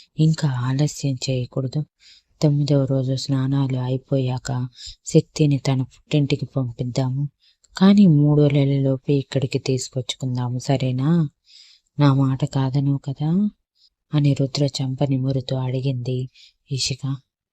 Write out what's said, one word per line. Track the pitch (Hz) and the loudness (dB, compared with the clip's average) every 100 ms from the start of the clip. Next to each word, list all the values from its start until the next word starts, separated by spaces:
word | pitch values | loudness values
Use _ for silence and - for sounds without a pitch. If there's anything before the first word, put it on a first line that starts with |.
| - - | -10 0
ఇంకా | 160 156 151 | 0 2 -2
ఆలస్యం | 123 123 131 147 - 139 | -2 -2 0 -2 -2 -4
చేయకూడదు. | 131 - 131 123 - 131 151 147 _ - - _ - | -4 -4 -4 -4 -4 -4 -4 -6 _ -20 -20 _ -2
తొమ్మిదవ | 156 143 143 143 | 2 2 2 2
రోజు | 135 135 131 | 2 0 0
స్నానాలు | 131 - 135 131 139 135 127 | -4 -2 -2 0 0 0 -2
అయిపోయాక | 127 131 - 135 127 127 - 127 127 - - - | -4 -4 -2 -2 0 -4 -4 -6 -6 -10 -18 -16
శక్తిని | - 160 - - 151 139 | 0 2 2 2 0 2
తన | - 131 | 0 -2
పుట్టింటికి | 131 - - 151 139 143 131 | -4 -10 -4 -2 0 -2 -4
పంపిద్దాము. | 135 123 117 123 123 131 131 143 - _ _ _ - | -4 -4 -6 -6 -4 -2 -2 -6 -8 _ _ _ 2
కానీ | 190 202 196 | 4 8 8
మూడో | 147 147 147 147 | 6 6 4 4
నెలలోపు | 143 139 139 135 131 - | 4 2 2 0 -2 0
ఇక్కడికి | 143 - 135 127 135 | -2 -2 -4 -2 -2
తీసుకొచ్చుకుందాము, | - 131 - 131 123 - 131 123 123 123 | -2 -4 -4 -8 -8 -8 -6 -4 -4 -4
సరేనా? | - 135 127 127 139 170 147 - _ - - _ _ - | -2 0 0 0 2 2 0 -4 _ -20 -20 _ _ 2
నా | 143 | 4
మాట | 135 135 131 | 4 2 0
కాదను | 147 139 135 139 139 139 | -2 -2 -2 0 0 -2
కదా?" | - 131 151 180 208 - _ _ _ _ _ | -4 -4 -2 0 -2 -4 _ _ _ _ _
అని | 151 143 | 0 2
రుద్ర | 135 139 - | 2 -2 -2
చెంప | 143 - 131 131 | -2 -2 -6 -4
నిమురుతూ | 143 135 131 135 - 131 | -2 -2 -2 -4 -4 -4
అడిగింది | 127 131 135 127 120 127 131 _ - _ - | -4 -4 -4 -4 -4 -6 -8 _ -20 _ -10
ఇషిక. | 135 - 131 135 135 _ _ _ | -6 -6 -6 -6 -8 _ _ _